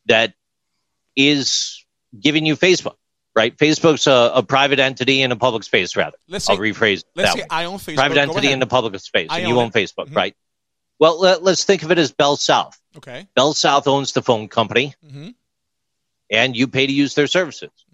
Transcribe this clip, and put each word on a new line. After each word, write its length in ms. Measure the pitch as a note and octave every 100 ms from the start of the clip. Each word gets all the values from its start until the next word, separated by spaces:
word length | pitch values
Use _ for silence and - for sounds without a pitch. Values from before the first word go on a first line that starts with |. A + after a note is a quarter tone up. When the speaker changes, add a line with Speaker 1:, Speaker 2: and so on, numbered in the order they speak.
| -
Speaker 1:
that 260 | A2+ A#2 _ _ _ _ _ _ _ _ -
is 720 | C#3 C#3+ B2 - - - _ _ _ G#2+
giving 260 | C#3+ D3+ D#3
you 100 | C#3+
Facebook, 380 | F3+ F3 - - _ _ _ A2
right? 200 | A#2 -
Facebook's 500 | D3+ D3+ E3 C3+ D3+
a, 240 | B2+ A#2+ B2+
a 80 |
private 360 | G#2 C3+ C#3 C3+
entity 420 | C3+ B2+ B2+ C3+
in 100 | C3
a 40 | A#2
public 280 | B2+ A2
space, 320 | - A2+ F2+ G2+
rather. 220 | D#2 - _
Speaker 2:
Let's 220 | F3+ -
Speaker 1:
I'll 80 | G2
Speaker 2:
say, 40 |
Speaker 1:
rephrase 420 | G#2+ F2+ A2 F#2 - -
Speaker 2:
let's 140 | -
Speaker 1:
that 40 | -
Speaker 2:
say 60 |
Speaker 1:
way. 60 | D#3+
Speaker 2:
I 160 | D#3+ E3+
own 120 | G3
Facebook. 180 | - D3
Speaker 1:
Private 200 | C#3+ D3
Speaker 2:
Go 60 |
Speaker 1:
entity 180 | C#3+ F3+ C#3
Speaker 2:
ahead. 60 |
Speaker 1:
in 60 | C3+
the 80 | B2+
public 320 | B2+ A2+ F#2+
space, 280 | - G2+ D#2+
Speaker 2:
I 100 | E3+
Speaker 1:
and 80 | F3+
you 80 | B2
Speaker 2:
own 80 |
Speaker 1:
own 40 | A#2
Speaker 2:
it. 40 |
Speaker 1:
Facebook, 320 | A2 F#2 - F2+
Speaker 2:
Mm-hmm. 80 | B2
Speaker 1:
right? 200 | F#2+ - _ _ _ _ _ -
Well, 200 | D#3+ E3
let, 220 | F#3 F3+
let's 200 | F#3 D#3+
think 200 | - F#3
of 80 | D#3
it 60 | F3
as 140 | C#3
Bell 240 | - C#3+ C#3+
South. 420 | - C3 - _ _ D3
Speaker 2:
Okay. 300 | C3 B2 G3 -
Speaker 1:
Bell 180 | C#3+
South 340 | D3 D#3+ C#3 C#3
owns 240 | C#3 C3
the 100 | B2+
phone 260 | - A2+ G#2+
company, 440 | - G#2 A2 C#3+ - D3+
Speaker 2:
Mm-hmm. 240 | C#3 E3+ - _ _ _ _ _ _ _ _ -
Speaker 1:
and 240 | G#2+ C3 A#2
you 100 | B2+
pay 180 | C3 C3+
to 60 |
use 200 | C#3 C#3 -
their 120 | C#3+
services. 420 | F3+ E3 - - _ _